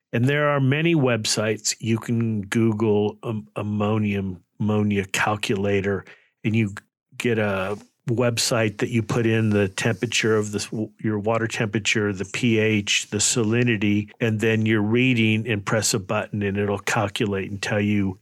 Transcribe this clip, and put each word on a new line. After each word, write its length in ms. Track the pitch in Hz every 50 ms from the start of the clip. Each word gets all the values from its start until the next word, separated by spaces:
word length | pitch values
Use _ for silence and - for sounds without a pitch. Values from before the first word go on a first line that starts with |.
| _ -
And 140 | - 117 123
there 220 | 135 143 147 147 147
are 120 | 143 143
many 340 | 139 127 139 151 160 170 170
websites. 800 | 156 131 127 120 110 107 - - 113 107 110 107 104 - - - -
You 180 | - 110 113 107
can 440 | - - 120 117 117 113 110 104
Google, 760 | 95 101 - 120 113 113 107 104 113 110 104 104 104 104 - - -
um, 240 | 120 113 107 104 - -
ammonium, 880 | 101 101 104 104 104 104 104 110 110 107 104 101 101 98 95 87 87 _ _ _ -
ammonia 440 | 110 104 107 107 104 104 101 98 95
calculator, 960 | - - - - 107 107 104 - - 110 98 101 101 101 98 90 101 98 92 - - - _ _ _ _ _ -
and 100 | 113 107
you 200 | 113 110 98 98 - _ _ _ _ _ _ - 123
get 200 | - 120 113 110
a 380 | 107 104 98 95 95 98 104 104 - _ _ _ - 139
website 720 | 117 110 127 120 117 110 - - 131 113 113 107 - -
that 120 | 127 -
you 120 | 123 117
put 220 | 110 - - 123 113
in 240 | 113 110 113 113 110
the 160 | 104 101 101
temperature 680 | 92 - - - 120 113 - 123 110 - - - 110 110
of 160 | 107 104 104
this, 160 | 104 101 - - - 113 110 107 _ -
your 180 | - 110 107 104
water 280 | 98 110 113 113 113
temperature, 680 | 113 - - 120 104 110 113 101 - - 117 104 104
the 140 | 98 92 98
P 320 | - - - 127 120 110 107
H, 500 | 107 110 110 104 101 - - - - -
the 60 | 107 104
salinity, 920 | - - - 127 110 104 113 120 123 120 113 101 107 104 104 104 104 - - -
and 200 | 123 113 110 104
then 260 | 113 113 113 110 110
you're 160 | 110 113 110
reading 680 | 104 107 113 123 127 131 127 113 113 110 110 110 107 123
and 160 | 110 104 101
press 300 | - 120 110 101 - -
a 40 | 110
button 440 | 92 - 110 107 95 - - 104
and 160 | 101 98 95 101
it'll 200 | 104 101 101 98
calculate 720 | - - - 120 104 98 - - 120 101 101 98 92 98
and 100 | 101 98
tell 200 | - - 113 104
you, 380 | 104 104 104 101 98 95 92 -